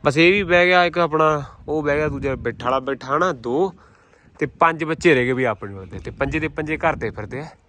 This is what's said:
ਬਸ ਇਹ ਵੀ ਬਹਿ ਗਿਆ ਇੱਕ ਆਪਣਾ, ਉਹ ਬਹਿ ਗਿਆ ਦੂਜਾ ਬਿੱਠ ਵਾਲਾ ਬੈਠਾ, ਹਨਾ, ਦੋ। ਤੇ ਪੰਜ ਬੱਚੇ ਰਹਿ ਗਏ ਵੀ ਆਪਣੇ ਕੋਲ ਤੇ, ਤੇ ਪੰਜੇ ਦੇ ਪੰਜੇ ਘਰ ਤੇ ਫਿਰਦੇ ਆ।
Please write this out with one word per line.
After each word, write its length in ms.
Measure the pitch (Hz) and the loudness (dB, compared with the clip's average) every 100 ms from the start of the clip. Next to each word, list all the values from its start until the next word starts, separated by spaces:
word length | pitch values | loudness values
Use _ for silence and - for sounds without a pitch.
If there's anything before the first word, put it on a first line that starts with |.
ਬਸ 140 | 147 139 | 0 4
ਇਹ 140 | 170 | 4
ਵੀ 100 | 202 | 4
ਬਹਿ 240 | 180 175 180 | 2 4 6
ਗਿਆ 180 | 180 | 4
ਇੱਕ 140 | 175 170 | 2 0
ਆਪਣਾ, 440 | 170 156 156 151 135 - - | 0 2 2 0 -6 -14 -6
ਉਹ 140 | 151 | -4
ਬਹਿ 140 | 147 143 | 0 0
ਗਿਆ 120 | 151 | -2
ਦੂਜਾ 260 | 139 135 | -2 -4
ਬਿੱਠ 300 | 131 120 113 | -4 -6 -6
ਵਾਲਾ 160 | 120 131 | -2 -2
ਬੈਠਾ, 360 | 131 135 135 147 | -2 -6 -2 0
ਹਨਾ, 160 | 180 | 0
ਦੋ। 400 | 139 117 135 190 - - _ _ _ _ _ | -2 -2 0 0 -4 -20 _ _ _ _ _
ਤੇ 80 | 151 | -6
ਪੰਜ 380 | - 165 165 | 2 2 2
ਬੱਚੇ 300 | 156 156 175 | -4 0 4
ਰਹਿ 100 | 131 123 | 4 4
ਗਏ 60 | |
ਵੀ 120 | 127 | 0
ਆਪਣੇ 300 | 123 104 101 | -2 -2 -8
ਕੋਲ 120 | 98 92 | -14 -14
ਤੇ, 120 | 95 | -12
ਤੇ 120 | - | -12
ਪੰਜੇ 300 | 117 139 151 | -6 -4 -2
ਦੇ 80 | 156 | -6
ਪੰਜੇ 280 | 147 156 156 | -6 -6 -2
ਘਰ 200 | 165 - | -2 -2
ਤੇ 140 | 113 | -6
ਫਿਰਦੇ 300 | 104 104 123 | -8 -12 -12
ਆ। 60 | 156 - | -14 -18